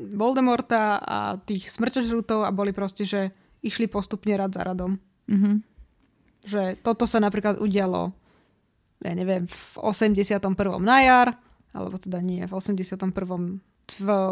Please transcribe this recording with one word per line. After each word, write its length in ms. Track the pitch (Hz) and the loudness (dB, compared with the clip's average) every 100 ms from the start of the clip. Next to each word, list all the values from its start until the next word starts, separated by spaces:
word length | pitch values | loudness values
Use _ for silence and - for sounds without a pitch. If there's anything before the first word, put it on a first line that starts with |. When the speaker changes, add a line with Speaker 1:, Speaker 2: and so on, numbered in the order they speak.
| 196 | -10
Speaker 1:
Voldemorta 840 | 202 226 262 254 240 - 226 214 202 | -2 2 4 4 2 2 0 2 0
a 180 | - 208 202 196 | -2 -4 -4 -6
tých 300 | - 196 - | -6 -6 -6
smrťožrutov 720 | - 240 269 233 233 220 220 | -4 -2 0 -2 -2 0 0
a 60 | 208 | 0
boli 200 | 196 196 | 0 -2
proste, 300 | 196 196 - | -2 -6 -4
že 300 | 202 202 190 - _ _ | -4 -2 -4 -6 _ _
išli 260 | 226 - 226 | -8 -2 -2
postupne 480 | 208 190 208 214 | -2 -6 -6 -2
rad 180 | 196 196 | 0 0
za 100 | 185 | -2
radom. 400 | 185 185 180 190 _ _ - | -4 -4 -4 -4 _ _ -2
Speaker 2:
Mhm. 400 | 202 202 208 - _ - _ _ _ _ _ | 2 4 2 -2 _ -20 _ _ _ _ _
Speaker 1:
Že 180 | 196 202 185 190 | -6 -2 -2 -2
toto 260 | - 226 233 | -2 0 2
sa 120 | 226 | 2
napríklad 400 | 208 202 208 202 | 2 2 0 0
udialo, 560 | 208 196 190 180 175 - _ _ _ _ _ _ _ _ | 0 2 2 0 -2 -6 _ _ _ _ _ _ _ _
ja 140 | 180 | -8
neviem, 320 | 175 185 185 175 | -4 -2 -2 -2
v 120 | - - - | -10 -16 -4
osemdesiatom 760 | 214 196 220 196 202 202 196 | -2 2 2 2 2 0 0
prvom 280 | 190 196 175 | 0 0 0
na 200 | 190 262 | 4 6
jar, 260 | 262 254 247 233 _ _ _ | 8 8 6 2 _ _ _
alebo 280 | - 185 185 | -10 -8 -8
teda 200 | 190 180 | -8 -4
nie, 220 | 180 180 | -4 -4
v 100 | 180 | -6
osemdesiatom 580 | 190 185 190 185 190 190 | -6 -4 -2 -2 -4 -4
prvom 480 | 190 180 180 175 190 _ _ _ | -4 -4 -4 -4 -6 _ _ _
v 160 | - 196 196 190 | -6 0 2 2